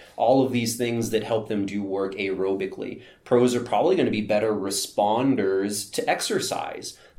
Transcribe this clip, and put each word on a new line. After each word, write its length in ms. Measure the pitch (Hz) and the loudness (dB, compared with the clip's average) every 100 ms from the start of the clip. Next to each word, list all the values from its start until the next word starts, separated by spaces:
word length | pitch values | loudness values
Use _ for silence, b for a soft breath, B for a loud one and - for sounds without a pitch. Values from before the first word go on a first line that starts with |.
| b b | b b
All 280 | 113 131 | 4 4
of 80 | 131 | 4
these 240 | 120 113 110 | 2 -2 -2
things 320 | 120 117 113 | -2 0 0
that 140 | 110 | -2
help 240 | - 113 104 | 0 -2 -2
them 160 | 107 | -4
do 180 | 95 101 | -2 -4
work 320 | 98 95 98 95 | -4 -2 -4 -2
aerobically. 840 | 98 95 95 98 95 - 104 - B B | -4 -2 -2 -2 -4 -6 -10 -10 B B
Pros 300 | - 123 123 | 2 4 4
are 100 | 120 | 2
probably 320 | - 104 147 185 | 0 2 4 4
gonna 140 | 123 | 2
be 100 | 110 | 0
better 320 | 104 107 110 | 0 2 2
responders 1400 | 104 - - - - 104 113 135 120 95 95 101 104 - | -2 -2 -4 -4 0 2 2 2 2 2 2 0 -4 -6
to 160 | - - | -4 -2
exercise, 920 | 170 - 202 - - - - - - b | 0 0 -2 -2 -4 -6 -10 -12 -16 b